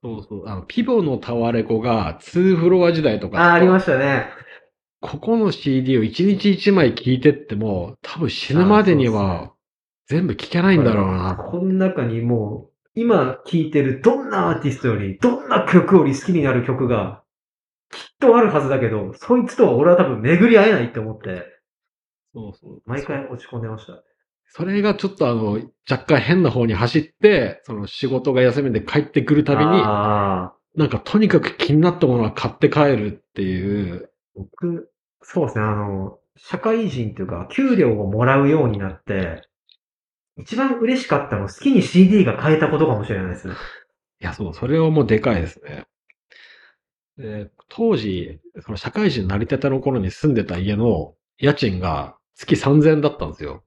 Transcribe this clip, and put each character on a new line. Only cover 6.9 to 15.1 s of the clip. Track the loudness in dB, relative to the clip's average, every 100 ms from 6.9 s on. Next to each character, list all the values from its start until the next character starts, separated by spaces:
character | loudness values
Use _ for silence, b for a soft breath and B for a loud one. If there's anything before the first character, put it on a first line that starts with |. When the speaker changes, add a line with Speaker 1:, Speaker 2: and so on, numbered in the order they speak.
| 2
Speaker 1:
聴 | -2 2
い |
て | 2
っ |
て | 2 -4 -6
も、 | -4 -4 -6 -12
多 | -16 -6
分 | -6
死 | -6 -2 2
ぬ | 4
ま | 4
で | 4 4
に | 2
は | 0
Speaker 2:
あ | -2
ー、 | -2
そ |
う | -8
そ |
う。 | _ _ _ _ _ _
Speaker 1:
全 | -2 -2
部 | -4
聴 | -4
け | 0
な | 4
い | 4
ん |
だ | 4 2
ろ | 0
う |
な。 | 0 -4 -6
Speaker 2:
こ | -8 -6
の | -2
中 | 0 0 0
に | -4 -2
も | -2 -2 -2 -8 -14
う、 | _ _
今 | -4 2 2 2 -6 -4
聴 | -2 0
い |
て | 0
る | 0 0
ど | 0 0
ん | -4
な | -4 -2
ア | -2
ー |
テ | -4
ィ |
ス | -4
ト | -4
よ | -4
り、 | -4